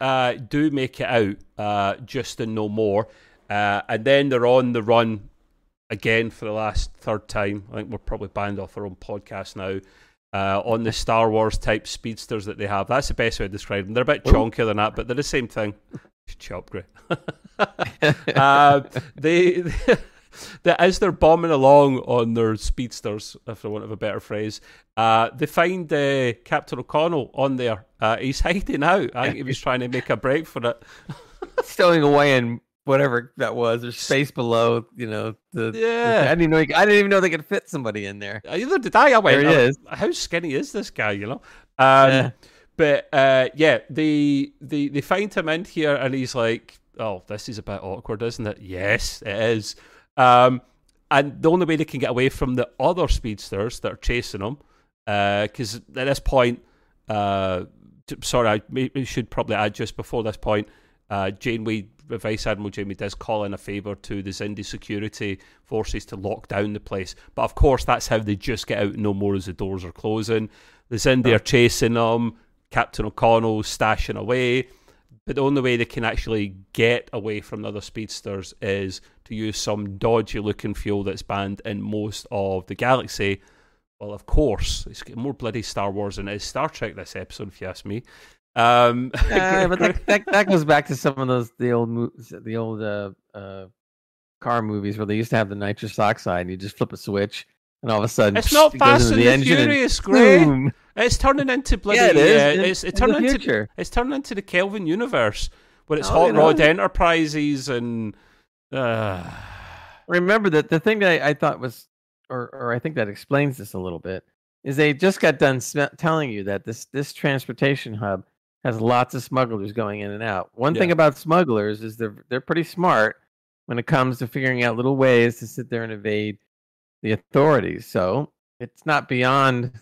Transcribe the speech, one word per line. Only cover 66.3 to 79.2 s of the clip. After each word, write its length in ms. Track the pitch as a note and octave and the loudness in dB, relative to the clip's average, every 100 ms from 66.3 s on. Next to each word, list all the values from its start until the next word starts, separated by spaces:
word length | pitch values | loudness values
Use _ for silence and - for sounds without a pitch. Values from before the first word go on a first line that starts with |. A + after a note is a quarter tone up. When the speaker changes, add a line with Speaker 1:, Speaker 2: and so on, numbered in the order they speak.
| G#2 - | -8 -6
Speaker 1:
down 240 | G2+ G#2 | -4 -4
the 60 | G#2 | -6
place. 360 | - G2 F#2 - - | -8 -8 -8 -14 -12
But 80 | - | -4
of 140 | A#2 - | -2 2
course, 280 | D#3 B2 | 4 4
that's 220 | - A#2+ - | 2 0 0
how 120 | A2+ | -2
they 180 | G#2+ G#2 | -2 -4
just 320 | - A2+ - | -4 -6 -6
get 100 | G#2 | -2
out 140 | G#2 | -2
no 180 | - G#2 | -2 -4
more 220 | G2 G2+ | -2 -2
as 120 | G2 F2 | -2 -6
the 60 | |
doors 320 | E2+ F#2+ F#2+ | -8 -8 -8
are 60 | F2+ | -12
closing. 560 | - A2 A2 A2 A2 G#2+ - _ _ _ | -8 -4 -4 -2 -2 -4 -12 _ _ _
The 80 | A2+ | -2
Xindi 360 | C#3+ B2+ B2 | 2 4 6
Speaker 2:
Oh. 20 | A2 | 4
Speaker 1:
are 40 | |
chasing 540 | - B2 A#2+ - A#2 | 4 4 6 4 0
them. 420 | A#2 A#2 A#2 A#2 - _ _ _ | 2 2 0 -2 -6 _ _ _
Captain 360 | B2 - - G#2+ | -4 -4 -4 -8
O'Connell's 600 | - A2+ A2+ A2+ A2 G#2 | 0 4 4 2 -2 -4
stashing 500 | - A2 G#2+ - G#2 | -2 0 0 -2 -6
away. 520 | G2+ B2+ B2+ B2+ B2 _ _ _ _ A#2 - | -4 -2 0 -2 -4 _ _ _ _ _ -8
But 80 | |
the 80 | B2+ | -2
only 180 | C3+ C#3+ | 0 2
way 140 | B2+ A#2+ | 2 0
they 80 | |
can 200 | A#2 - | -2 -4
actually 500 | A2+ G#2 - A2 G2+ F#2+ G2 | -4 -4 -4 -4 -4 -8 -10
get 380 | - A#2 A#2+ - | 0 2 2 -4
away 280 | A#2 G#2 G#2 | -8 -6 -8
from 220 | - A2 | -8 -10
the 60 | G#2 | -10
other 120 | G#2 | -10
speedsters 760 | - - G#2+ - G#2+ G2 F2+ - | -12 -12 -12 -12 -10 -10 -12 -10
is 380 | A2 G2 G2 F#2+ - _ | -6 -4 -6 -10 -18 _